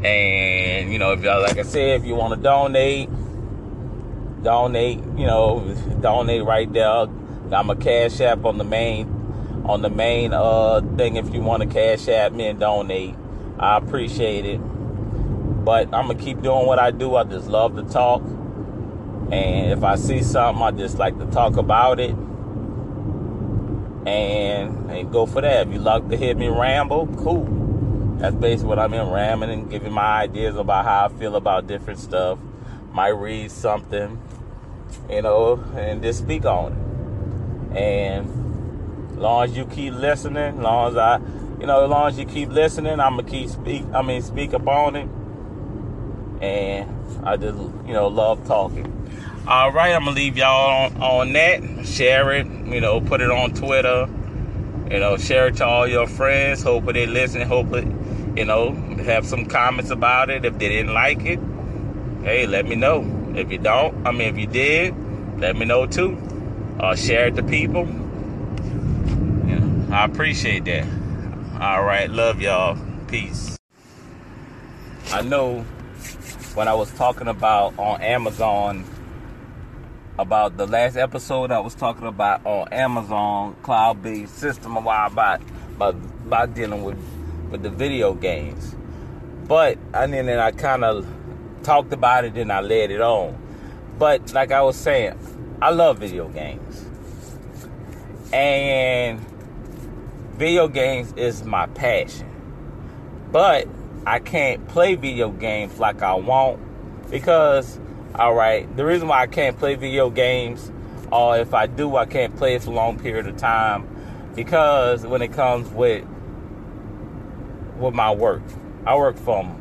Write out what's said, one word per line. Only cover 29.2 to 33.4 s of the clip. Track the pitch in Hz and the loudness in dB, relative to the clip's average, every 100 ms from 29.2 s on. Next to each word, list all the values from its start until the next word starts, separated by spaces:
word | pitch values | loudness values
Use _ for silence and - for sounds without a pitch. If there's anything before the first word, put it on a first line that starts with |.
| 104 110 113 | 0 0 -2
and | 110 107 | -4 -6
giving | 104 104 | -8 -4
my | 104 107 107 | 0 2 2
ideas | 104 104 110 104 | 0 -2 -2 -2
about | 98 98 | 2 2
how | 110 101 | 4 4
I | 101 - | 2 0
feel | 110 104 | -2 0
about | 101 92 92 | 2 2 0
different | 101 - 98 | -6 -8 -10
stuff. | - 90 92 92 - - - - - | -4 0 0 -2 -8 -14 -14 -14 -8
Might | 90 98 | 0 2
read | 104 104 110 | 2 -4 -8